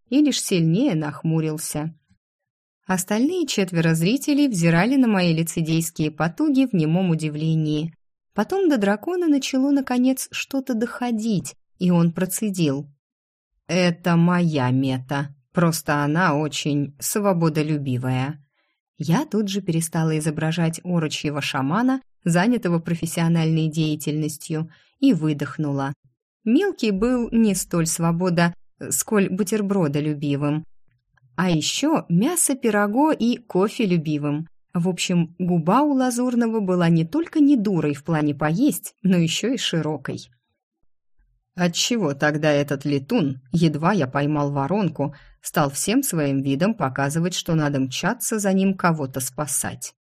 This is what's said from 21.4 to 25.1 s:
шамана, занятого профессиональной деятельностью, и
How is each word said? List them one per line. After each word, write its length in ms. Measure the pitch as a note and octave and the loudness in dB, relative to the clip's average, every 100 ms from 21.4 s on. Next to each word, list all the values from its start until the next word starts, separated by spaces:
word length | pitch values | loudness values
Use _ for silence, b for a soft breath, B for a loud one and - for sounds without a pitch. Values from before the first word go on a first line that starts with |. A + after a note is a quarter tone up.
шамана, 600 | - C#3 C3+ F#3+ B3+ C4 - _ | -4 -2 0 0 0 0 -6 _
занятого 560 | F3+ E3+ G#3 A#3+ F3+ E3+ | 0 2 2 2 0 -2
профессиональной 880 | E3 E3+ E3 - E3 E3 D#3+ D#3+ D#3+ | -2 -4 -4 -2 2 2 2 2 0
деятельностью, 1040 | D#3 D#3 D3+ - D3+ D3+ - - D#3 D#3+ b b b | 0 -2 -2 -4 -2 -4 -6 -8 -6 -6 b b b
и 120 | C4+ | 2